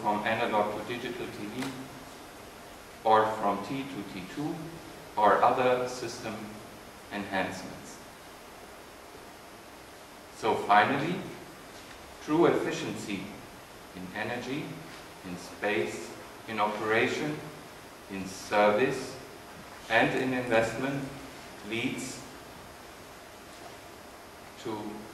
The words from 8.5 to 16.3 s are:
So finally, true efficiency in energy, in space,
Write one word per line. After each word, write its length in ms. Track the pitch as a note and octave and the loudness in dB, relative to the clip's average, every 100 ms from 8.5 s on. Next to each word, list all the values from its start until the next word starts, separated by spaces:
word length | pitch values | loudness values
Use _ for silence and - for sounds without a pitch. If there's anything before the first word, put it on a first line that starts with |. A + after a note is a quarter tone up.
| - - - - - - - - - - - - - - - - - - - | -16 -16 -16 -16 -16 -16 -16 -16 -16 -16 -16 -16 -16 -16 -16 -16 -16 -16 -2
So 160 | A#2 | 4
finally, 640 | G2+ G2+ G#2 A2 C3 D#3 F#3+ - - - - - - - - - - | 4 8 10 10 6 2 0 -4 -10 -12 -14 -14 -14 -14 -14 -14 -10
true 220 | - D#3 D#3 | 2 6 8
efficiency 760 | - - D#3+ A2+ G2+ G#2+ G2 F#2+ - - - - - - F#2 | 6 2 0 -2 -4 -4 -4 -4 -10 -14 -16 -16 -16 -14 -10
in 120 | F2+ G2+ | -8 -4
energy, 480 | A2 A#2+ A#2 C#3+ E3+ - - - - - F#2 | -2 -2 -2 -4 -4 -8 -10 -12 -14 -12 -10
in 100 | F2 | -8
space, 720 | - - G2+ E2+ F2 - - - - | -10 -4 0 2 0 -2 -8 -10 -12